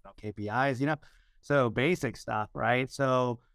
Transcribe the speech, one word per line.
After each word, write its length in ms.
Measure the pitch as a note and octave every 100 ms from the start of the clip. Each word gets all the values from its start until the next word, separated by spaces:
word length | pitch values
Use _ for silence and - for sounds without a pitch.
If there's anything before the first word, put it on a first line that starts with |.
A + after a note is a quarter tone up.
know 80 | - -
K 100 | G#2+
P 180 | G#2 G#2
Is, 300 | A2+ C#3 B2
you 80 | C#3+
know? 100 | D3+ - - _ _
So 280 | - C#3+ A#2+
basic 480 | G#2 C#3 F3+ B2+ A2
stuff, 320 | - A2 G#2+
right? 380 | - A2+ B2 C3
So 500 | - C3+ B2+ B2 A#2+ _